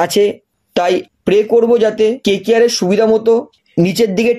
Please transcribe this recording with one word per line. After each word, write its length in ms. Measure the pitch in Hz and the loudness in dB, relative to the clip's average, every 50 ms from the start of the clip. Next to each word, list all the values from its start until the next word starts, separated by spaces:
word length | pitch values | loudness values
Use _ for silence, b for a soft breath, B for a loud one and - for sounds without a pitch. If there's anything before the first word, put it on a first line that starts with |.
| 170 | 0
আছে, 200 | 170 - 202 202 202 - - _ _ _ _ _ _ - | 0 0 0 0 0 -2 -6 _ _ _ _ _ _ -4
তাই 160 | 180 175 175 185 175 - _ _ _ - | -2 -2 0 -2 -2 -4 _ _ _ -4
pray 140 | - 185 208 214 220 226 | 0 0 0 0 2 0
করবো 220 | 233 226 233 240 233 | 0 2 2 2 2
যাতে 280 | 220 214 214 214 220 214 240 269 - | 0 0 -2 0 -2 -2 -2 -2 -2
কেকেআর 380 | 208 196 190 196 214 226 226 233 | -2 -2 -2 -2 0 0 2 2
এর 60 | 240 233 - | 0 0 -2
সুবিধা 280 | 190 180 202 202 220 | -2 -2 0 0 2
মতো 260 | 214 220 220 220 226 226 233 - - _ _ _ _ - | 2 0 0 2 0 0 0 -2 -6 _ _ _ _ -2
নিচের 340 | - 170 185 180 214 233 208 185 | 0 0 0 0 0 -2 0 0
দিকে 180 | 180 226 240 240 | 0 0 0 -2